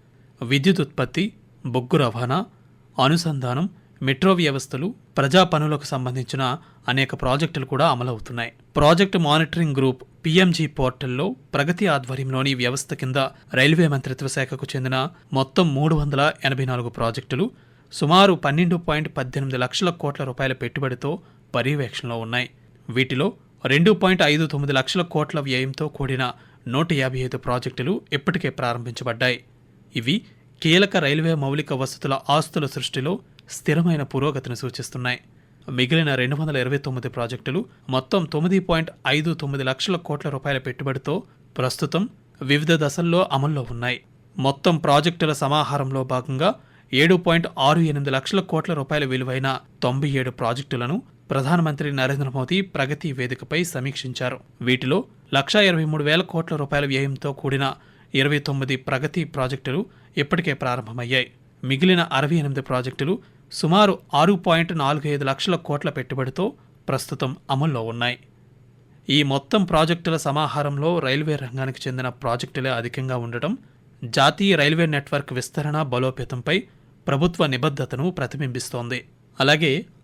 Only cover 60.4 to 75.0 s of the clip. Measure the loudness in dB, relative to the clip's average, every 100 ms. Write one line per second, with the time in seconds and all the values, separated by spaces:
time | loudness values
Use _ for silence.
60.4 | 0 -2 -2 -4 -6 -8 0 0 0 -8
61.4 | _ _ -4 2 4 4 2 0 2 2
62.4 | 0 -2 -2 -2 -2 -4 -2 -4 -8 _
63.4 | _ -4 2 6 4 2 0 4 4 4
64.4 | 2 2 2 0 0 0 0 -2 -2 -2
65.4 | -2 -2 -2 -4 -4 -6 -6 -4 -4 -2
66.4 | -4 -6 _ _ -4 -4 -4 -4 -4 -4
67.4 | -4 0 0 -2 -4 -2 -2 -2 -10 _
68.4 | _ -20 -20 _ _ _ 0 2 4 0
69.4 | 2 2 4 4 2 0 -2 -2 0 0
70.4 | 0 -2 -2 -2 0 0 0 0 -2 -4
71.4 | -6 -6 -6 -6 -6 -6 -6 -4 -4 -4
72.4 | -4 -4 -4 -2 -4 -6 -4 -4 -6 -4
73.4 | -4 -4 -10 _ _ _ -4 2 4 4
74.4 | 2 4 4 2 2 0